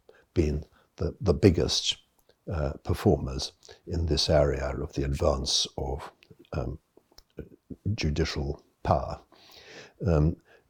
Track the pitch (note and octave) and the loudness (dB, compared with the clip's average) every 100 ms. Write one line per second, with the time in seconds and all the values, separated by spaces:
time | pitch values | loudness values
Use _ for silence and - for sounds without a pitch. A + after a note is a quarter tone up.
0 | _ _ _ F2+ D2+ D2 - _ _ - | _ _ _ 0 0 -2 -6 _ _ -6
1 | D#2 - E2+ D2 G2 E2 - - - - | -6 -2 0 4 6 6 2 -2 -4 -6
2 | _ _ _ _ - E2+ C#2+ - - F2+ | _ _ _ _ -8 -4 -4 -4 -4 0
3 | G#2 C#2+ C2 C2 - - - - - F2 | 2 2 0 -6 -8 -12 -20 -18 -6 -2
4 | D#2+ C#2+ - D2+ C#2+ C2+ C2+ C#2 - C#2 | 0 0 4 4 4 0 -4 -6 -6 -4
5 | C#2 C#2 D#2 C#2 C#2 - - - C2+ C2 | -4 0 0 0 0 -2 -2 -6 -6 -6
6 | - - _ - _ C#2+ B1 C#2+ _ _ | -10 -20 _ -20 _ -6 -6 -8 _ _
7 | _ - _ - - - _ - G2 A2 | _ -20 _ -18 -18 -20 _ -8 -6 -2
8 | D#2 D2+ D#2 D#2+ C#2 - _ _ - D#2+ | -2 0 -2 -2 -6 -8 _ _ 0 0
9 | - - _ - - - - - - - | -2 -10 _ -20 -20 -20 -20 -20 -20 -4
10 | G#2+ D#2 D#2 - _ _ | 2 4 4 0 _ _